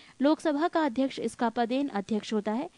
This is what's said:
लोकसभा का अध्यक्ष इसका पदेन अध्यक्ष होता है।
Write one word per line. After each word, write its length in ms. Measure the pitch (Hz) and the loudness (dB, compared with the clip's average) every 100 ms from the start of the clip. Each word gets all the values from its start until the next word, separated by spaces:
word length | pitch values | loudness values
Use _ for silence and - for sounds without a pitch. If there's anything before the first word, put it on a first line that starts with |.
| - - | -16 2
लोकसभा 460 | 269 311 330 285 339 | 4 4 2 0 0
का 180 | 339 311 | 2 0
अध्यक्ष 340 | 226 269 - | 0 -2 -2
इसका 300 | - - 233 | -6 -2 -2
पदेन 380 | 240 233 254 285 | 0 0 0 -2
अध्यक्ष 460 | 208 190 214 - | -4 -2 -4 -2
होता 180 | 220 202 | -2 -2
है। 180 | 220 330 | -4 -4